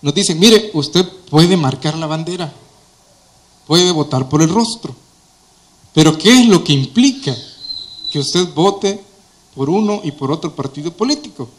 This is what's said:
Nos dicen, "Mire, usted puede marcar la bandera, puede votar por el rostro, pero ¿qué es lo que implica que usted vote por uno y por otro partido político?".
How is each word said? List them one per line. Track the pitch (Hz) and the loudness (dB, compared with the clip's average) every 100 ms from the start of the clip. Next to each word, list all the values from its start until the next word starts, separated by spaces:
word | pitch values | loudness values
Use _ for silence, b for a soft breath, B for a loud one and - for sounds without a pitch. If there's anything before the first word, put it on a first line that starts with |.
Nos | 143 | -4
dicen, | 147 196 160 | -2 -2 2
"Mire, | 214 214 226 | 4 4 2
usted | 156 143 175 185 - - | -6 -2 -2 -2 -6 -2
puede | 151 170 185 | 4 4 4
marcar | 139 127 151 156 | 0 -4 -6 -6
la | 160 | -6
bandera, | 160 165 180 160 - _ _ _ _ _ _ _ _ _ _ _ | -6 -8 -8 -10 -12 _ _ _ _ _ _ _ _ _ _ _
puede | 160 180 | 2 2
votar | 165 143 127 127 | 0 -2 -2 -2
por | 151 | 2
el | 160 | 2
rostro, | 196 135 - - 127 _ _ _ _ _ _ _ _ _ | 2 -2 -6 -14 -18 _ _ _ _ _ _ _ _ _
pero | - 156 156 | 2 2 4
¿qué | 202 254 | 4 6
es | 233 | 6
lo | 180 | 4
que | - | 2
implica | 143 135 - 269 254 - 120 - - - - - - - | -2 0 2 2 0 -8 -8 -12 -20 -16 -16 -16 -16 -8
que | 151 | -6
usted | 135 175 180 | -4 -4 -4
vote | 151 190 196 196 202 - _ _ _ _ | 0 0 0 -4 -6 -14 _ _ _ _
por | - 135 | -8 -2
uno | 190 214 208 | 0 -2 -4
y | 160 | -6
por | - 135 | -8 -6
otro | 156 160 - | -4 -6 -8
partido | 135 - 156 | -10 -8 -12
político?". | 170 233 294 240 - 120 | -6 -4 -4 -8 -14 -16